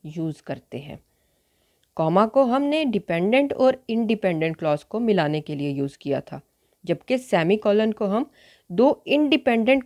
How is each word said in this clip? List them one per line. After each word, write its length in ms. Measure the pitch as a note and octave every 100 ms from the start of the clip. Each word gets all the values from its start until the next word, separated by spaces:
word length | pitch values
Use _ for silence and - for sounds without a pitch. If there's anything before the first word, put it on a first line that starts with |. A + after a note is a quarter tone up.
| D3+
यूज़ 360 | D#3+ D#3+ D3 -
करते 320 | C3 - A#2+
हैं। 220 | D3 - _ _ _ _ _ _ _ _ _ -
कॉमा 280 | D#3+ F3+ A3
को 180 | C4+
हमने 400 | C4 B3+ C#4+ D4+ D4
डिपेंडेंट 680 | G#3 - E3+ F#3 B3+ C#4+
और 280 | - C4 B3+ -
इंडिपेंडेंट 680 | A3+ A3 A3 F#3 D#3+ D#3+ D#3+
क्लॉज 260 | D#3+ D3
को 160 | - A3
मिलाने 420 | A#3 G3 D3 D3+
के 140 | D3 D3
लिए 140 | C#3+
यूज़ 280 | C#3 C#3 -
किया 240 | C#3 C3+
था, 200 | - - - _ _ _ E3+
जबकि 320 | E3+ - B3+
सेमीकोलन 720 | B3+ F#3 E3 G#3+ G#3+ G#3 A3
को 140 | G#3+ G3+
हम 240 | G#3 D4+ _ - _ -
दो 340 | F3+ C4 - -
इंडिपेंडेंट 760 | C#4 D4+ D4+ B3+ A#3 A3+ C4+